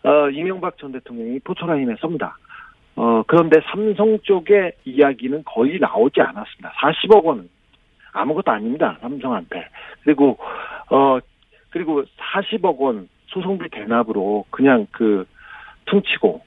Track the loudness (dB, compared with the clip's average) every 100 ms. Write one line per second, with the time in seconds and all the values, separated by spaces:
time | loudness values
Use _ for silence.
0 | 4 4 2 -2 -6 -6 -8 -10 -14 -14
1 | -14 -12 -10 -10 -8 -8 -4 -2 -2 -4
2 | -6 -6 -8 -12 _ -20 -20 _ _ -4
3 | 0 0 2 2 6 4 2 -4 -2 2
4 | 2 2 2 0 4 2 2 -8 -6 2
5 | 2 2 -6 -6 -6 -2 0 0 -2 2
6 | 2 2 0 -2 -16 -18 -16 -2 -2 -2
7 | 6 6 6 -4 -8 _ _ _ _ _
8 | _ -6 -4 -2 -2 -2 -2 -2 -2 -4
9 | -12 -8 -6 -6 -6 -14 -14 -20 -20 -4
10 | 0 4 4 2 -10 -12 -14 -16 0 2
11 | 4 2 _ _ _ _ _ -8 -2 -4
12 | -4 _ -6 -6 -4 -2 -2 0 -2 -2
13 | -10 _ _ -8 -4 -6 -8 -12 -2 0
14 | 0 -2 -2 -4 -6 2 4 4 0 -2
15 | 0 0 -4 _ -20 -20 -20 -16 0 0
16 | 0 0 0 -2